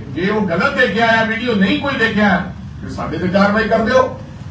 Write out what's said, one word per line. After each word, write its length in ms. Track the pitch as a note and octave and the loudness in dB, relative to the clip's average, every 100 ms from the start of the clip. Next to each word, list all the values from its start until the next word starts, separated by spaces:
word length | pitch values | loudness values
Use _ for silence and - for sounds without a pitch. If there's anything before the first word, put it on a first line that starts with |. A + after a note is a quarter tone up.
| - | -8
ਜੇ 200 | C#3 F#3+ | -4 -2
ਉਹ 180 | G#3+ F#3 | 0 0
ਗਲਤ 300 | E3 C#4 C#4+ | 0 0 2
ਦੇਖ 140 | A#3 | 2
ਕੇ 100 | G3 | 2
ਆਇਆ, 220 | A#3 A3+ | 2 2
ਵੀਡੀਓ 320 | A3 G#3+ B3 G#3 | 0 -2 0 2
ਨਹੀਂ 260 | F#3+ D4 | 2 0
ਕੋਈ 140 | C#4 C4+ | -2 0
ਦੇਖਿਆ, 560 | A3+ G3 G#3 F3 - - - - | 0 2 2 2 -2 -10 -14 -12
ਫਿਰ 80 | - | -10
ਸਾਡੇ 280 | - - D#3+ | -8 -6 -4
ਤੇ 100 | F3+ | 0
ਕਾਰਵਾਈ 400 | F#3+ G3+ G#3 A3 | 2 4 2 2
ਕਰ 120 | A3+ | 0
ਦਿਓ। 420 | A3 B3+ - - - - - | 2 2 2 -2 -14 -16 -14